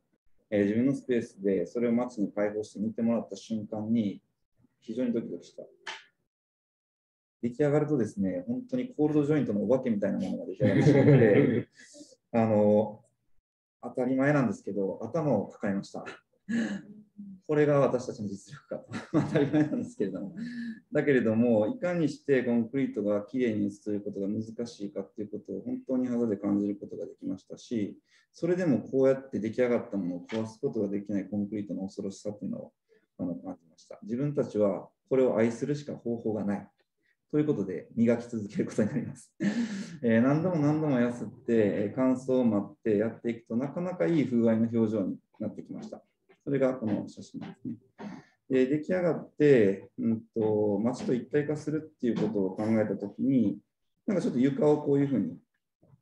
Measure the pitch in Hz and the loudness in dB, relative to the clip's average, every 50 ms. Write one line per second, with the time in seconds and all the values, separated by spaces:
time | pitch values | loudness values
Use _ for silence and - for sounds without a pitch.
0 | _ _ _ _ _ _ _ _ _ _ 107 101 101 101 107 117 123 139 139 135 | _ _ _ _ _ _ _ _ _ _ 0 2 2 2 2 2 2 2 0 -2
1 | - - 123 117 - - - 98 95 101 98 90 85 - - 120 117 120 117 117 | -2 -2 0 0 0 -4 -8 -4 0 0 0 2 0 -2 -2 -2 0 2 2 0
2 | 123 120 - 107 101 87 - 101 104 104 104 107 107 - - 101 101 113 110 - | 0 -2 -2 -4 -4 -4 -2 -2 -2 -2 -2 -4 -6 -8 -8 -6 -6 -6 -4 -2
3 | 117 117 117 110 101 - 98 98 - - 110 110 104 - - 107 107 110 113 117 | 0 0 0 0 -2 -6 -10 -14 -10 -8 -8 -8 -6 -8 -8 -8 -4 0 0 0
4 | 107 101 95 - - _ _ _ _ _ _ _ _ _ _ _ _ - 113 123 | 0 0 -4 -6 -12 _ _ _ _ _ _ _ _ _ _ _ _ -10 -6 -4
5 | 127 120 113 117 - - 87 85 - - - - - - - _ _ - - - | -2 -2 -2 -2 -4 -6 -8 -12 -14 -16 -18 -18 -18 -18 -20 _ _ -14 -14 -14
6 | - _ _ _ _ _ _ _ _ _ _ _ _ _ _ _ _ _ _ _ | -16 _ _ _ _ _ _ _ _ _ _ _ _ _ _ _ _ _ _ _
7 | _ _ _ _ _ _ _ _ - 120 120 - 147 147 139 151 151 143 151 135 | _ _ _ _ _ _ _ _ -6 -6 -2 0 0 2 2 2 2 2 0 0
8 | 110 101 - 101 98 92 90 90 87 113 123 127 123 - - 127 120 - - - | 0 -2 -2 -2 -2 -2 -2 -4 -6 -6 -6 -6 -6 -6 -6 -6 -6 -6 -2 -2
9 | 151 151 151 151 143 139 156 151 123 - 104 101 104 101 127 131 - 123 110 98 | 0 2 2 2 2 2 2 0 0 0 -2 -2 0 2 2 2 2 0 -2 0
10 | 101 95 95 95 95 92 - - - 85 92 - - 104 - - - 151 139 139 | 0 0 0 -2 -2 -4 -6 -6 -8 -8 -4 0 2 2 4 6 6 6 6 8
11 | 123 143 147 135 117 107 98 - - - 117 - - - _ - - - - - | 8 8 8 8 8 8 6 6 6 4 2 0 -2 -4 _ -20 -20 -20 -20 -20
12 | - - - _ _ _ - 117 113 110 110 104 104 104 104 104 107 - - - | -20 -20 -20 _ _ _ 0 2 4 4 4 6 6 6 6 6 4 2 -4 -12
13 | _ _ _ _ _ _ _ _ _ _ _ _ _ _ _ _ - 120 - - | _ _ _ _ _ _ _ _ _ _ _ _ _ _ _ _ -14 -8 -4 -2
14 | 123 123 135 131 135 143 151 143 127 104 95 - - 107 98 101 98 95 - - | -2 0 0 2 2 4 4 4 2 2 0 -4 -6 -6 -4 -2 -2 -2 -4 -6
15 | 110 113 - - 156 147 123 101 95 - - - - 104 98 98 98 - - 101 | -8 -6 -4 -2 0 2 0 0 0 -4 -8 -6 -4 -4 -2 -4 -4 -8 -12 -14
16 | - - - - _ _ _ _ _ - 226 233 220 208 202 190 - - - - | -14 -14 -16 -16 _ _ _ _ _ -4 -2 -2 -2 -2 -4 -8 -10 -14 -18 -20
17 | - _ _ - - - - - _ - 156 147 151 147 147 143 135 117 127 123 | -20 _ _ -18 -18 -16 -18 -14 _ -2 2 2 4 4 4 4 4 4 2 0
18 | - - - - 104 95 98 - - - 147 - - _ - - - - - - | -2 -6 -8 -8 -8 -8 -8 -10 -12 -16 -20 -20 -12 _ -12 -12 -10 -12 -12 -12
19 | - - - 156 - - - 156 143 131 147 151 151 - - 120 - - - - | -8 -2 0 0 0 2 2 2 2 2 2 2 2 2 0 -4 -6 -6 -4 -4
20 | 104 95 92 - 202 196 170 - 233 240 240 - - - - - - _ - 151 | -4 -4 -4 -6 -8 -10 -10 -10 -10 -10 -10 -10 -10 -10 -12 -14 -14 _ -2 0
21 | 147 147 139 123 110 113 110 113 120 123 117 107 107 101 - - - 180 180 175 | 2 4 4 4 4 4 4 4 4 4 4 4 4 2 0 -2 -2 -2 0 0
22 | 160 139 - - - - 139 127 117 120 117 117 113 110 - 139 131 123 - 117 | 0 0 -2 -4 0 2 2 2 4 2 2 0 0 0 -2 -2 -2 -2 -2 -2
23 | 101 101 104 104 104 - - 131 127 117 107 104 101 101 101 - - 107 104 101 | 0 0 0 0 -2 -4 -2 0 0 0 0 0 -2 -2 -4 -6 -6 -4 -4 -4
24 | 101 104 101 98 98 98 107 110 107 110 110 117 120 117 - - 101 101 - 98 | -4 -6 -6 -4 -4 -2 -2 -4 -6 -6 -8 -8 -8 -10 -8 -10 -12 -8 -8 -10
25 | 98 - _ - 104 104 107 104 - - 98 95 98 120 127 - - - 131 127 | -10 -10 _ -12 -10 -10 -10 -12 -10 -10 -10 -8 -8 -8 -8 -8 -6 -4 -2 -2
26 | 127 123 120 120 120 113 101 98 - 101 101 101 101 101 104 101 - 101 95 92 | -2 -2 0 0 0 0 0 -2 0 0 0 0 0 0 -2 -6 -8 -12 -10 -10
27 | 92 90 - - - 95 95 95 - - - 87 - - 123 113 101 90 - - | -10 -12 -12 -12 -10 -8 -8 -10 -10 -14 -18 -18 -10 -6 -4 -4 -4 -4 -6 -12
28 | _ _ _ _ _ _ _ - - 170 180 175 185 165 127 104 - - - 135 | _ _ _ _ _ _ _ -6 -2 -2 0 0 2 2 2 0 0 -2 0 4
29 | 135 135 135 131 - - - 104 98 110 107 - 127 120 120 113 - - - 101 | 4 4 4 2 -2 -6 -6 -4 -4 -4 -2 0 0 2 2 0 -2 -4 -6 -6
30 | 92 87 90 87 87 - 113 113 110 110 - - - 139 123 113 101 98 98 101 | -4 -4 -6 -8 -8 -6 -6 -6 -6 -6 -8 -6 -6 -4 -2 -2 -2 -2 -2 -4
31 | 101 - 104 98 95 - 101 104 101 98 110 107 101 - 90 90 95 98 - - | -6 -4 -4 -4 -4 -4 -4 -4 -4 -4 -4 -6 -6 -6 -6 -8 -8 -8 -8 -8
32 | 101 98 98 - - 104 104 - - - - - - - - _ _ _ _ _ | -8 -8 -10 -8 -10 -10 -10 -8 -8 -8 -8 -8 -10 -14 -18 _ _ _ _ _
33 | _ _ _ - 95 90 87 - 87 92 92 - _ 80 _ _ - _ - - | _ _ _ -8 -6 -6 -6 -8 -10 -12 -14 -14 _ _ _ _ -20 _ -20 -18
34 | - 101 113 123 143 147 143 143 123 - - 104 104 101 92 85 - - _ _ | -10 -8 -4 -4 -2 -2 0 -2 -2 -2 0 2 2 2 2 -2 -6 -12 _ _
35 | _ _ 135 131 127 123 - 104 113 117 113 - 143 139 147 143 - - 113 - | _ _ 2 4 4 4 4 2 2 2 0 -2 -4 -4 -4 -4 -6 -8 -12 -8
36 | - 120 117 113 - 113 104 107 101 101 101 95 98 - _ _ _ _ _ _ | -6 -6 -6 -4 -4 -4 -4 -2 -2 -2 -4 -4 -6 -12 _ _ _ _ _ _
37 | _ _ _ _ _ _ - 147 151 151 - 104 95 92 90 78 - - - 113 | _ _ _ _ _ _ -2 0 0 2 0 -2 -2 -4 -6 -8 -10 -8 0 2
38 | 117 117 117 113 - - - 110 104 98 - 170 113 - - - 110 101 - 120 | 4 4 4 2 0 -6 -8 -8 -8 -6 -4 -4 -4 -2 0 0 0 0 0 -4
39 | 117 110 - - - - _ - - 202 214 233 233 208 - 196 - - - - | -4 -6 -8 -14 -18 -20 _ -4 -2 -2 0 0 -2 -4 -4 -8 -10 -10 -10 -4
40 | - 117 113 113 120 135 147 156 165 185 180 160 143 147 151 156 156 151 135 123 | 0 4 4 6 6 6 4 2 2 2 2 2 2 2 2 2 2 2 2 2
41 | 120 120 120 - 113 101 - - - - 117 113 107 101 87 87 107 101 101 131 | 2 0 0 -4 -8 -10 -12 -10 -4 0 2 4 4 4 2 0 -2 -2 -2 0
42 | 131 131 131 127 - - 127 127 123 117 104 101 98 - - - _ 113 107 101 | 2 2 2 0 0 0 2 2 4 4 2 2 0 -4 -8 -6 _ 0 2 2
43 | 107 113 110 - - 120 110 - - - 117 117 135 147 - 175 175 185 175 170 | 2 0 -2 -4 -6 -6 -6 -6 -8 -6 -4 -4 -4 -4 -4 -6 -6 -6 -2 -2
44 | 170 165 170 160 127 104 120 117 113 113 113 110 117 113 117 117 113 107 110 107 | 0 2 2 2 2 2 2 4 4 4 4 4 2 2 2 2 2 2 2 0
45 | 95 92 87 - - _ _ - 110 107 92 - - - - - - - - - | -2 -2 -4 -8 -12 _ _ -10 -8 -8 -8 -10 -12 -14 -14 -14 -14 -14 -16 -18
46 | - _ _ _ _ _ - _ _ 147 139 131 131 127 127 - 110 107 101 - | -20 _ _ _ _ _ -20 _ _ -4 0 2 2 2 0 0 -2 -2 -2 -2
47 | - - - - 98 - - - - - - - - - 117 - _ _ _ - | -4 -6 -12 -16 -18 -16 -14 -14 -12 -12 -14 -12 -10 -10 -10 -10 _ _ _ -16
48 | 214 208 165 - - _ _ _ _ - 135 131 131 127 143 151 151 - 185 185 | -14 -14 -14 -14 -18 _ _ _ _ -2 2 2 4 2 2 -2 -2 -2 -2 0
49 | 175 170 147 - - - _ - 147 147 139 123 107 95 98 98 - - _ - | 0 0 0 -2 -6 -10 _ 4 6 8 8 8 8 6 4 0 -4 -12 _ -4
50 | 123 113 113 107 - - _ 113 110 110 107 104 107 104 101 98 110 120 139 - | -2 0 0 -2 -4 -6 _ -2 0 2 2 2 2 2 0 0 0 -2 -2 -2
51 | - - 131 117 120 - - 147 143 147 151 143 - - 147 156 151 - - _ | -2 -2 -2 -2 -2 -2 -2 -2 0 0 -4 -4 -4 -4 -4 -4 -6 -8 -8 _
52 | - 120 107 95 107 104 - 101 95 92 95 - 107 110 113 110 104 101 98 - | -2 -2 0 0 0 0 0 0 0 -2 -2 -2 0 2 2 2 2 0 -2 -4
53 | 104 101 - - 117 131 139 127 110 101 - - - _ _ _ _ _ _ _ | -6 -8 -6 -2 0 2 4 4 4 2 0 -2 -8 _ _ _ _ _ _ _
54 | _ - 208 170 - 240 160 123 127 143 139 - 151 151 151 151 151 151 139 143 | _ -2 0 0 0 0 2 2 2 2 2 4 4 4 4 4 2 2 2 2
55 | 143 139 135 107 92 80 - - - _ _ _ _ _ _ _ _ _ _ _ | 2 2 2 0 0 -2 -4 -10 -16 _ _ _ _ _ _ _ _ _ _ _